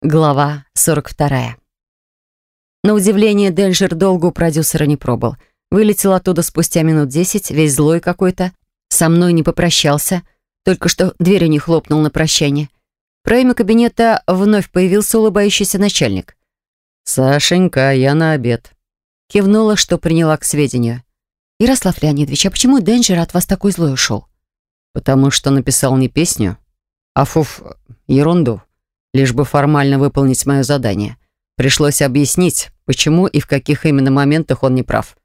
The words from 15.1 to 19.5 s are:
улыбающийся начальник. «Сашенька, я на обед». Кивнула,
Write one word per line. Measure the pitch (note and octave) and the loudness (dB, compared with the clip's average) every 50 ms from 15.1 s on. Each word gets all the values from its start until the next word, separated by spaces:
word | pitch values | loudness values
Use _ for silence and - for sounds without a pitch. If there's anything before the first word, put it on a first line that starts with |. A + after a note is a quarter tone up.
| - A3+ | 0 2
улыбающийся | A3 A3 F3+ G#3 G3+ G#3 G3 - G3+ F#3+ - G3 | 2 2 2 2 0 0 0 0 -2 -2 -2 0
начальник. | G3+ G3+ - - D#3 A#2 G2 F#2+ - - _ _ _ _ _ _ _ _ _ _ _ _ _ _ _ | 0 0 0 0 -2 -2 -2 -4 -8 -10 _ _ _ _ _ _ _ _ _ _ _ _ _ _ _
«Сашенька, | - - - C3 C3 C#3 D3 - - F3 F3+ F#3 F3+ - C#3 C3 C3+ C3+ | -8 -4 -2 0 2 2 0 0 0 2 2 2 2 2 0 0 2 2
я | C3 B2+ C3+ C#3+ | 2 2 2 2
на | D#3+ E3 D#3+ D#3 | 2 2 0 0
обед». | D3 A#2+ A#2+ A#2 A2+ _ - _ _ _ _ _ _ _ _ _ _ _ _ | 0 -2 -2 -4 -4 _ -14 _ _ _ _ _ _ _ _ _ _ _ _
Кивнула, | - G3+ G3+ G3 | -2 0 2 4